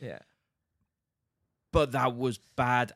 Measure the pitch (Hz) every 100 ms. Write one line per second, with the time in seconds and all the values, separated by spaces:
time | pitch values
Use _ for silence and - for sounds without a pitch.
0 | 123 64 - _ _ _ _ _ _ _
1 | _ _ _ _ _ _ _ 165 143 131
2 | 127 120 127 110 _ - 123 123 120